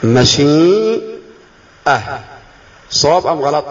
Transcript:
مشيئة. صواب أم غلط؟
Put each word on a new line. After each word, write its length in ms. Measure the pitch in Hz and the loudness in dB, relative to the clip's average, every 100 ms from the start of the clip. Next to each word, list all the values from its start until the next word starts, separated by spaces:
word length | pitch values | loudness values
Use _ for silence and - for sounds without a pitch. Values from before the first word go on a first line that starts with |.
مشيئة. 960 | 117 123 127 - 143 151 170 202 220 226 - - - - - _ _ _ - 131 110 135 107 127 - - - - - | 2 2 2 2 2 4 4 2 0 -4 -6 -16 -20 -20 -20 _ _ _ -2 -2 -2 -14 -14 -20 -20 -20 -20 -20 -10
صواب 360 | - 143 170 175 | -4 0 0 0
أم 120 | 160 | -2
غلط؟ 240 | 143 151 143 | -2 -4 -6